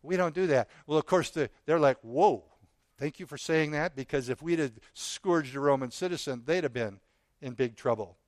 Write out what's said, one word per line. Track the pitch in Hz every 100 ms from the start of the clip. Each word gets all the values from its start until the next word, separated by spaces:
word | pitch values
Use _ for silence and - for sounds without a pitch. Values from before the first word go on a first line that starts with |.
We | 151 180
don't | 180
do | 156 185
that." | 135 110 - -
Well, | 156
of | -
course, | 185 156
the, | 165 131 _ -
they're | 165
like, | 147 127
"Whoa, | 113 127 196 120 - _ _ _ _ _
thank | 143 -
you | 180
for | 143
saying | - 160 151
that, | 151 170 135
because | 135 143 123
if | 123
we'd | 160 170
have | 143 110 _
scourged | - - - 196 170 135 139
a |
Roman | 143 135 131
citizen, | - 180 170 - 123 120
they'd | 175
have | 151
been | 120 110 98 _ _ _ _
in | 135
big | 123 123 110
trouble." | 127 113 98 -